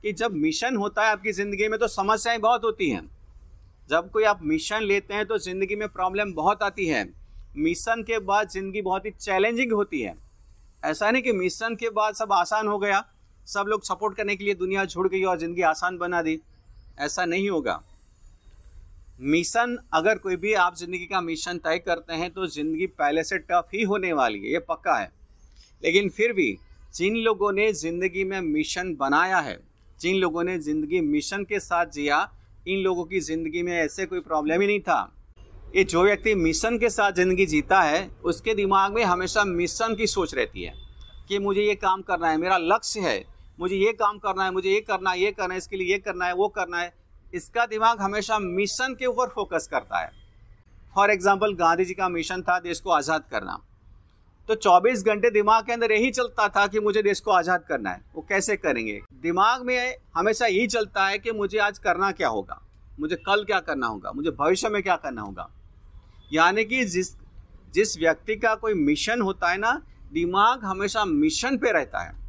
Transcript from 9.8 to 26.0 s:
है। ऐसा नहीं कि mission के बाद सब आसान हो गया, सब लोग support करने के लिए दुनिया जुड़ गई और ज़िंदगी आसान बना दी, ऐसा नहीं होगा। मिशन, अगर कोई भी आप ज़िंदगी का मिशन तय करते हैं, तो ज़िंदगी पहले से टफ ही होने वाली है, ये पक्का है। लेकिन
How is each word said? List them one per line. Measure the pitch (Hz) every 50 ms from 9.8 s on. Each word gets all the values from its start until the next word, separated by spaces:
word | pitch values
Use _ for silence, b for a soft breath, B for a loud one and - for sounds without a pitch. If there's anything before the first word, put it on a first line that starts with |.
| 202 - - 139
है। | 113 92 - - - - - _ - - - - - - _ _ -
ऐसा | 151 156 - 208 208
नहीं | 240 262 220
कि | 254
mission | 220 190 180 180 - - 220 226 233
के | 202 233 226
बाद | 208 214 214 214 202
सब | - 220 202 196
आसान | 180 175 - 214 214 220
हो | 208 208 196
गया, | 202 202 196 196 - _ _ _ _ _ _ _ -
सब | - - 202 202
लोग | 202 214 202 -
support | - 190 175 208 208 190
करने | - 208 202 202
के | 185 202
लिए | 202 202
दुनिया | 170 185 185 190 196 196
जुड़ | 175 156 170 190
गई | 185 180 190 185
और | 185 185 165
ज़िंदगी | 165 170 175 170
आसान | 175 160 160 - 180 180 185
बना | 175 175 175 180 170
दी, | 165 160 160 160 _ - - - _ - - - - - - -
ऐसा | 143 147 - - 180
नहीं | 170 170 185 196 202
होगा। | 190 160 131 110 85 73 - _ - _ _ _ _ _ - - - _ _ - - - - - - - - - - - - - - 120
मिशन, | 127 139 151 170 170 - - 233 240 240 240 247 - _ -
अगर | 160 165 208 220
कोई | - - 190 185
भी | 175 175 214 220
आप | 196 175 180 175
ज़िंदगी | 160 175 170 185 180 180
का | 175 196 185
मिशन | 170 165 165 156 - 180 175
तय | 165 - 165 160 175
करते | - 190 170 170 - - 165
हैं, | 160 170 180
तो | 160 190 190
ज़िंदगी | 170 147 151 151 160 160 156 185
पहले | 190 _ - 147 143 151 160 165
से | - 196
टफ | 175 - - 170 175 165 - 190
ही | 208 226
होने | 190 202 202 185 180 165
वाली | 143 127 117 104 101
है, | 98 113
ये | 147 170
पक्का | 165 - 165 - - 185 151
है। | 113 98 - _ _ - _ - _ b b b b b b b _ -
लेकिन | 165 165 196